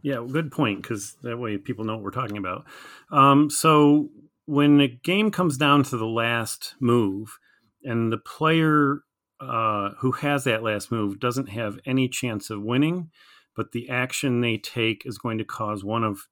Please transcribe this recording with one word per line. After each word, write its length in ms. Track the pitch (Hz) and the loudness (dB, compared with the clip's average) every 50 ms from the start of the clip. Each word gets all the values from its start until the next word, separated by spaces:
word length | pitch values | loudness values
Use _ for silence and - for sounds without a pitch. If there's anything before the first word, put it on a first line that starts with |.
| - | -6
Yeah, 200 | 139 139 120 117 123 | -6 -6 -6 -6 -4
good 220 | 135 156 165 143 | -4 -4 -4 -4
point, 320 | - - 147 113 101 92 - | -2 0 0 0 0 -2 -6
'cause 320 | - 117 101 - - - _ - | -8 -8 -8 -8 -12 -16 _ -10
that 140 | 120 117 120 | -10 -8 -6
way 200 | 123 113 107 98 | -6 -6 -6 -6
people 260 | - - 127 104 113 | -6 -8 -8 -6 -6
know 100 | 110 110 | -6 -6
what 80 | 113 101 | -6 -8
we're 80 | 98 | -8
talking 260 | - 123 127 113 104 104 | -6 -6 -6 -6 -6 -8
about. 280 | 95 92 90 123 151 - - - - - - - - - | -6 -6 -8 -8 -10 -16 -20 -20 -20 -20 -20 -20 -14 0
Um, 380 | - 143 135 139 139 143 147 147 | 4 6 8 8 8 6 4 2
so 600 | 143 - - 160 156 151 147 147 147 151 147 - - - - _ _ _ _ | 0 2 4 6 6 8 8 8 6 6 4 0 -8 -18 -20 _ _ _ _
when 340 | - 147 143 147 143 147 143 | -2 0 4 6 6 8 6
a 80 | 143 131 | 6 4
game 440 | 120 120 - - 180 202 214 220 | 0 -4 -4 -2 0 0 0 0
comes 260 | 202 - 180 170 139 127 | 0 0 0 0 0 2
down 260 | 151 143 143 143 131 | 2 4 4 4 4
to 140 | - - 117 | 2 0 -4
the 80 | 110 113 | -4 -2
last 680 | 113 117 117 117 117 117 113 - - - - - - - | -2 0 0 0 0 -2 -2 -4 -8 -10 -12 -14 -8 -2
move 600 | 131 120 120 120 113 98 95 101 110 113 - - _ _ _ _ _ _ _ _ - | 2 4 4 4 4 2 -2 -4 -10 -14 -18 -20 _ _ _ _ _ _ _ _ -10
and 280 | 139 117 117 113 113 | -6 -4 -2 -2 -2
the 60 | 113 110 | -2 -4
player, 840 | - - - - 156 156 160 165 160 156 151 151 147 139 143 143 _ _ _ _ _ _ _ - | -8 -10 -8 -2 0 2 2 2 4 4 4 4 2 2 0 -4 _ _ _ _ _ _ _ -16
uh, 520 | 135 131 123 113 113 110 107 104 98 101 - - | -10 -6 -4 -2 0 0 0 -2 -4 -6 -6 -4
who 120 | 127 131 | -4 -4
has 320 | 123 - - 143 143 139 131 | -2 -2 -2 -2 -2 0 0
that 200 | 131 113 110 113 | 0 -2 0 0
last 280 | 113 107 104 - - | -2 -4 -4 -4 -6
move 280 | 117 113 107 101 98 101 | -4 -4 -4 -4 -4 -4
doesn't 300 | - 123 120 131 135 117 | -4 -4 -4 -4 -6 -8
have 300 | 98 117 117 104 104 - - | -8 -8 -8 -8 -8 -10 -6
any 220 | 135 127 131 131 127 | -2 0 0 0 -2
chance 420 | 127 - - 123 113 107 - - | -2 -4 -6 -6 -6 -6 -8 -10
of 120 | 110 101 | -10 -8
winning, 480 | 101 110 120 127 147 160 170 185 170 160 _ _ _ _ _ _ _ _ _ | -4 -2 0 0 0 0 0 -4 -8 -12 _ _ _ _ _ _ _ _ _
but 160 | - 110 - | -8 -8 -6
the 180 | - 120 117 - | -8 -10 -8 -4
action 520 | 127 123 127 127 - - - 139 123 120 | -4 -4 -2 -4 -4 -4 -2 0 0 0
they 160 | 120 120 113 110 | 0 0 -2 -4
take 480 | - - - 123 113 110 110 - - | -6 -8 -4 -2 -2 -2 -2 -4 -8
is 120 | - 101 - | -12 -10 -8
going 200 | - 120 113 110 | -6 -6 -6 -6
to 60 | 110 | -6
cause 380 | - - - 113 104 107 101 95 | -8 -8 -8 -6 -6 -6 -6 -6
one 200 | 101 110 117 113 | -4 -2 -2 -2
of 240 | 110 101 98 - _ | -2 -4 -6 -10 _